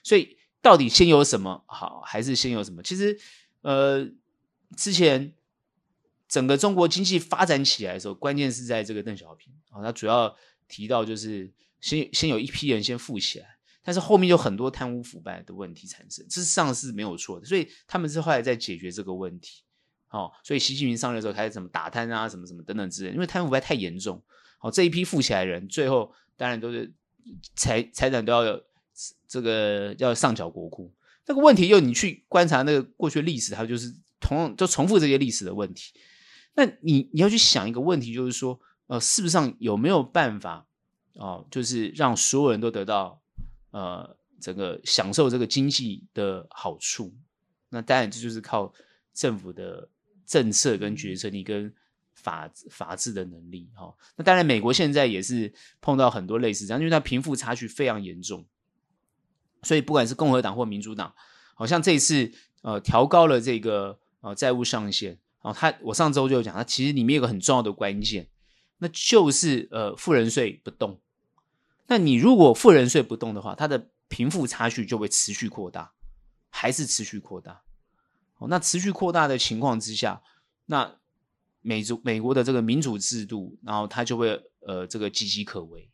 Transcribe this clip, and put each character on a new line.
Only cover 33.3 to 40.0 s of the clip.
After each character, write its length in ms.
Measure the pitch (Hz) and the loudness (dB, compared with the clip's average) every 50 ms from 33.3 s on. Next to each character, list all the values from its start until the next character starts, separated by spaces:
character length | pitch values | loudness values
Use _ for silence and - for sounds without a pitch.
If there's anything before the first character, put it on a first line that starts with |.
| 156 | -4
史， 160 | 117 107 - 101 | -4 -6 -6 -6
它 100 | 107 113 | -6 -6
就 140 | 113 120 | -4 -4
是 160 | 117 120 120 123 - _ _ _ _ | -6 -6 -10 -14 -18 _ _ _ _
同 160 | - - 139 | -4 -2 -2
样， 180 | 151 165 139 101 | -2 -2 -4 -2
就 100 | - 185 | -2 -2
重 220 | 170 - - 139 | 0 0 0 0
复 100 | 185 220 | 4 4
这 80 | 190 156 | 4 4
些 140 | 143 135 135 | 4 4 2
历 100 | 139 120 | 2 0
史 160 | 113 - 101 | -2 -6 -8
的 80 | 90 98 | -8 -6
问 180 | 101 101 92 | -6 -6 -6
题。 220 | 92 - - - _ _ _ _ _ _ _ _ - - _ _ _ | -8 -16 -20 -20 _ _ _ _ _ _ _ _ -20 -20 _ _ _
那 100 | 302 277 202 - _ | 2 2 2 0 _
你， 280 | - 165 151 135 - - - | 0 2 2 2 2 0 0
你 80 | 151 | 2
要 80 | 180 208 | 2 4
去 80 | 214 | 4
想 320 | 226 - - - 120 95 110 | 4 4 4 4 2 0 -4
一 20 | |
个 80 | 117 120 | -4 -2
问 200 | 135 175 180 147 | -2 0 0 -2
题， 120 | 120 117 | -2 -6
就 140 | 113 123 127 | -6 -6 -6
是 60 | 127 | -6
说， 280 | 120 - 135 127 123 - _ _ _ _ _ | -6 -6 -6 -6 -8 -8 _ _ _ _ _
呃， 120 | _ 127 117 | _ -6 -4
事 220 | - - - - | -2 0 0 0
实 80 | 190 170 | 0 0
上 240 | 165 180 147 120 - _ | 2 2 0 0 -4 _
有 180 | 110 113 104 | -2 -2 0
没 100 | 101 123 | 0 2
有 140 | 165 196 160 | 2 2 2